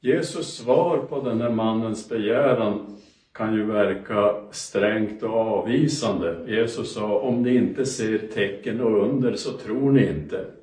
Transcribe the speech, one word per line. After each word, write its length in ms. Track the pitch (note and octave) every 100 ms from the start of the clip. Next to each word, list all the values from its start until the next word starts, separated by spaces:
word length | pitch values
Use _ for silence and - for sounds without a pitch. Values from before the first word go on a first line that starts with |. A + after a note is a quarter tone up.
Jesus 560 | B2 D#3 - E3 - -
svar 420 | A#2+ D#3+ F3 D3+
på 220 | - C#3+
den 200 | B2+ A2+
här 100 | A#2+
mannens 580 | A2+ A2 A2+ A2+ G#2+ -
begäran 880 | A2+ G#2 A#2+ - A#2+ G#2+ G2+ - - - _ _
kan 220 | - A2
ju 100 | G#2+
verka 680 | G#2 G#2 G2 F#2+ - G#2+ G#2 - -
strängt 720 | - - G2+ G#2 A2 G#2+ -
och 120 | A2+
avvisande. 1080 | A2+ A2+ G2+ F2+ C3+ D#3 - - F#2 E2+ E2+ -
Jesus 480 | A2 A2+ - A#2
sa, 240 | A2 G#2+ G#2
"Om 240 | B2+ A#2+
ni 120 | B2
inte 320 | B2 G2+ - B2
ser 320 | - A2 G#2+
tecken 600 | - A2 G2 - A#2 A2+
och 220 | A#2+ G#2+
under 320 | G#2+ C3+ B2
så 180 | G2+ -
tror 400 | - G#2+ B2 C#3
ni 160 | C3+ G2
inte." 360 | D2+ - - - -